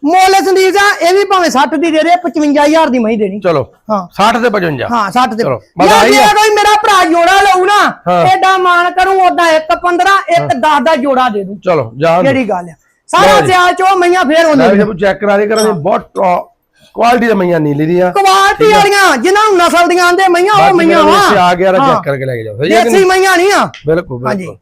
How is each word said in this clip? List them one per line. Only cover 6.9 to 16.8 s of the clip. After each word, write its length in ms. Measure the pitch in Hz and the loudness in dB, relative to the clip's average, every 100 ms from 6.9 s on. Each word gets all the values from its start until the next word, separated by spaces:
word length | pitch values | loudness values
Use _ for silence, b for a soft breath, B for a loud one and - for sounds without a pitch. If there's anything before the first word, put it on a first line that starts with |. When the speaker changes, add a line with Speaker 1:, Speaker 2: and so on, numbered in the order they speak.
| 392 359 | 0 2
Speaker 1:
ਜੋੜਾ 360 | 339 339 392 | 2 2 2
ਲਊ 240 | 403 370 370 | 2 2 2
ਨਾ, 360 | 415 330 - - | 0 0 -4 -4
Speaker 2:
ਹਾਂ। 180 | 175 170 | 0 2
Speaker 1:
ਏਡਾ 320 | 381 381 381 | 2 0 0
ਮਾਣ 340 | 370 349 349 | 0 0 0
ਕਰੂੰ, 300 | 359 370 381 | -2 0 2
ਓਦਾਂ 260 | 370 349 339 | 0 0 0
ਇੱਕ 280 | 311 311 339 | 0 -2 -4
ਪੰਦਰਾਂ, 380 | 349 349 370 392 392 | -2 -2 0 0 0
ਇੱਕ 240 | 339 294 | -2 -2
ਦਸ 300 | 277 302 294 | -2 0 0
ਦਾ 120 | 254 320 | 0 -2
ਜੋੜਾ 340 | 269 254 254 | 0 0 -2
ਦੇ 140 | 208 | -4
ਦੂੰ। 160 | 190 202 | -10 -8
Speaker 2:
ਚਲੋ, 340 | - 165 113 113 | -4 -2 -4 -4
ਜਾਣ 260 | 160 170 | -2 0
ਦਿਓ। 80 | 220 | 0
Speaker 1:
ਜਿਹੜੀ 180 | 262 226 | -2 -2
ਗੱਲ 200 | 185 175 | -6 -8
ਆ। 40 | 160 _ _ _ | -20 _ _ _
ਸਾਰਾ 260 | 330 392 | 0 2
Speaker 2:
ਲਓ 80 | - | 2
ਜੀ। 60 | 370 | 2
Speaker 1:
ਸਿਆਲ 260 | 359 359 | 0 0
ਚੋਂ 220 | 359 370 381 | 0 0 0
ਮਈਆਂ 300 | 349 359 302 | 0 0 0
ਫੇਰ 200 | 320 330 | 0 2
ਉਹਨੇ 220 | 294 - | 2 2
Speaker 2:
ਲੈ 180 | 202 208 | 2 0
ਵੀ 120 | 190 | -2
ਚੈੱਕ 220 | 196 190 | -4 -2
ਕਰਾ 180 | 208 202 | -2 -2
ਦੇ, 100 | 208 | 0
ਕਰਾ 140 | 220 | -2
ਦੇ, 60 | 214 | -2
Speaker 1:
ਹਾਂ। 60 | |
Speaker 2:
ਬਹੁਤ 280 | 196 156 233 | -2 -2 -4
ਟੌਪ 520 | - - 190 175 - _ _ b | -6 -4 -2 -2 -6 _ _ b